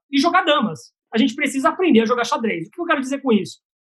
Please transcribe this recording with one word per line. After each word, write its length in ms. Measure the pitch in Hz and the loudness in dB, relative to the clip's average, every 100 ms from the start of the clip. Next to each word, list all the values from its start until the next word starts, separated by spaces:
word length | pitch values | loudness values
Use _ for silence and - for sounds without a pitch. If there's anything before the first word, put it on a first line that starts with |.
| - | -4
e 80 | 277 | 0
jogar 240 | 339 359 | 2 2
damas. 500 | 339 294 214 160 - _ - | 2 0 0 -6 -16 _ -6
A 60 | 220 | 0
gente 160 | 269 | 0
precisa 340 | - 285 269 320 | 0 -4 0 -2
aprender 320 | 320 359 226 | 0 4 4
a 60 | 220 | 4
jogar 180 | 240 | 0
xadrez. 420 | 226 285 220 170 165 | -2 -2 -2 -6 -8
O 40 | |
que 100 | - | -8
eu 60 | 339 | -2
quero 140 | 294 | -2
dizer 200 | 254 277 | -2 -4
com 100 | 269 | 0
isso? 280 | 208 175 - _ _ | 0 0 -12 _ _